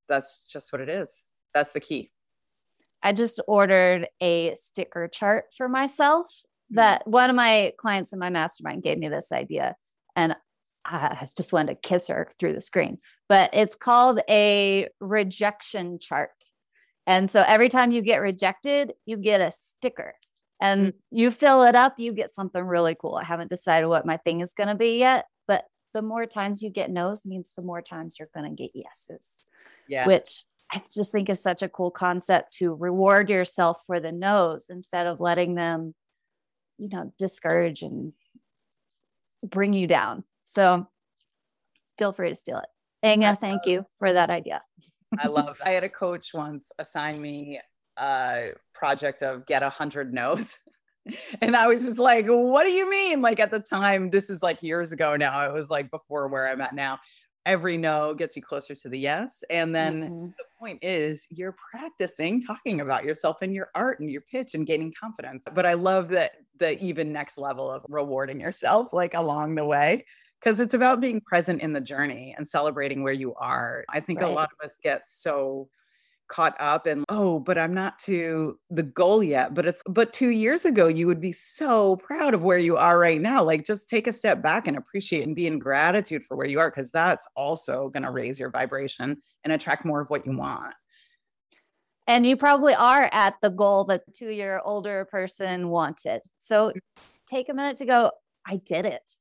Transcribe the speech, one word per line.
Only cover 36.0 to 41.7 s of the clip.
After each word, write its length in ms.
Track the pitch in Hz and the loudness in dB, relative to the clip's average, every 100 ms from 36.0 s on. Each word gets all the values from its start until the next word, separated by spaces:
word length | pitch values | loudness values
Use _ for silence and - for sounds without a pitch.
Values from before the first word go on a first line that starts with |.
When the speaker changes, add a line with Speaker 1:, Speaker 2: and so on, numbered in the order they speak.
| _ _ _ _ _ _ _ - | _ _ _ _ _ _ _ -16
Speaker 2:
you 100 | 208 | -10
know, 240 | 190 180 _ | -10 -10 _
discourage 640 | 190 - 165 170 170 147 | -6 -4 0 2 0 -4
and 300 | 156 147 160 _ _ _ _ _ _ _ _ _ _ _ _ _ | -10 -10 -12 _ _ _ _ _ _ _ _ _ _ _ _ _
bring 300 | 208 190 202 | -8 -2 2
you 120 | 196 175 | 2 2
down. 380 | 156 110 120 - _ | 2 0 -6 -16 _
So 440 | - 202 185 175 190 _ _ _ _ _ _ _ _ | -6 4 4 4 -2 _ _ _ _ _ _ _ _